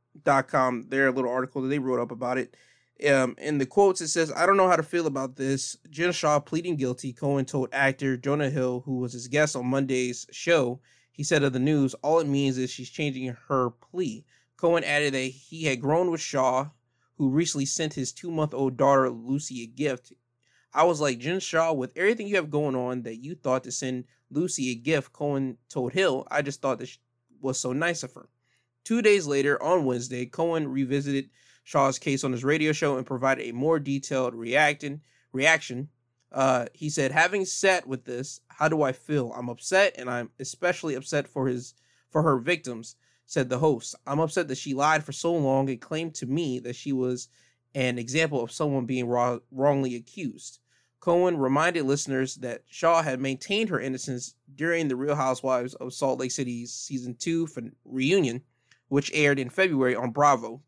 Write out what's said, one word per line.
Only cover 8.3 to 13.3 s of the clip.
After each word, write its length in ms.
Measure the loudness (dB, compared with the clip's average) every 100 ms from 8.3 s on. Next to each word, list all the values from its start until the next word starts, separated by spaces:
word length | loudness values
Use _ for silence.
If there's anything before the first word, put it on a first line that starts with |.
| 0 0
Hill, 320 | 0 -2 -4 -4
who 120 | -4
was 140 | -4
his 140 | -8 -2
guest 300 | 2 2 0
on 100 | -2
Monday's 580 | 0 0 0 -2 -4 -12
show. 480 | -6 2 4 2 -4 _ _ _
He 140 | -8
said 180 | 2 2
of 100 | 2
the 60 | 2
news, 360 | 2 4 2
"All 260 | 0 2 2
it 80 | 2
means 300 | 0 0 0
is 120 | -4
she's 200 | -8 -12
changing 460 | -4 -4 -4 -8